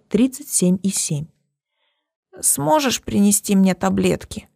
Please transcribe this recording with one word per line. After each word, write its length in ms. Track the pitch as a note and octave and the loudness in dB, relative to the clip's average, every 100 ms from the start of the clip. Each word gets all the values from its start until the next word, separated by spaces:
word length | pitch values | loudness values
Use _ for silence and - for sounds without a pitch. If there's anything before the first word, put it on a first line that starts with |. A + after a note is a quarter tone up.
| _ | _
тридцать 400 | G#3 C4 - - | 0 0 -2 -8
семь 300 | - F3+ F#3+ | 0 0 0
и 100 | G3 | -2
семь. 340 | - - D3 D#3+ _ _ _ _ _ _ _ _ _ _ F#4+ | -4 -4 -6 -10 _ _ _ _ _ _ _ _ _ _ -8
"Сможешь 640 | - - D4 D#4 C4+ - | -4 -2 0 0 0 -4
принести 520 | - G#3+ G3+ G3+ - | -2 2 2 2 2
мне 220 | G3 F#3+ F3+ | 2 2 2
таблетки?" 720 | F#3+ G3 F3+ - - - - | -2 0 0 -2 -6 -16 -18